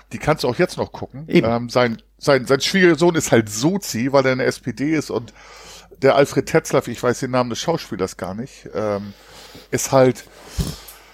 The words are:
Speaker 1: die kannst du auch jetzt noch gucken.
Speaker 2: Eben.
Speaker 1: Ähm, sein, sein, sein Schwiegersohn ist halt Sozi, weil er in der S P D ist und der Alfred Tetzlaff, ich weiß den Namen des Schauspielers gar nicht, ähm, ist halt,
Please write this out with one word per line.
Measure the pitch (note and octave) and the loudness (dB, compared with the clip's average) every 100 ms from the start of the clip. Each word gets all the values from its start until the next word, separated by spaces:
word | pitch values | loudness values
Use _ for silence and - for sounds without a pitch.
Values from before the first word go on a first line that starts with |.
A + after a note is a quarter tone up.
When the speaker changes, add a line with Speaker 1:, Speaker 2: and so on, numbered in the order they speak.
| - | -8
Speaker 1:
die | A2 | -6
kannst | - D#3+ | -2 0
du | B2+ | 0
auch | A#2+ | 0
jetzt | F3+ - | -2 -2
noch | G#2 | -8
gucken. | - - C3 D#3+ | -8 -14 -12 0
Speaker 2:
Eben. | F3 A2+ | 2 2
Speaker 1:
Ähm, | A#2 A#2+ | 0 0
sein, | B2 B2 A2+ _ _ | 0 2 0 _ _
sein, | - C3+ A2+ | 2 2 2
sein | C#3 | 0
Schwiegersohn | - F#3+ F3+ D3 F3 E3 | 2 2 4 4 2 2
ist | - | 2
halt | A#2+ G#2+ | 2 2
Sozi, | G#2+ D3 G3 - A2+ C3 | 0 0 0 -4 -4 0
weil | C3+ C3 | 2 2
er | |
in | B2+ | 2
der | B2+ | -2
S | - | -4
P | - | -6
D | A2+ C#3+ D#3 | -4 -2 -2
ist | - | -2
und | G#2+ A#2 - - - - - - - | -6 -6 -14 -20 -20 -20 -20 -20 0
der | C3+ C3+ | 2 4
Alfred | C#3+ C3+ - | 4 0 0
Tetzlaff, | D#3+ - C#3+ - | 0 0 -2 -2
ich | A2+ | -4
weiß | B2 A#2+ | -2 -2
den | B2+ | -2
Namen | B2+ B2 | -2 -2
des | A2 | -4
Schauspielers | - E3 - G2 F#2+ - | -4 -4 -4 -6 -6 -6
gar | F2+ G2+ | -8 -8
nicht, | C3+ - - | -12 -14 -12
ähm, | F2+ G#2+ G2+ G2+ - - - - - - | -6 -4 -4 -6 -14 -20 -20 -20 -20 -6
ist | - - | -6 0
halt, | C3+ C3 B2 - - - - - - - - - | 4 4 2 -6 -20 -12 -8 -6 -8 -16 -20 -20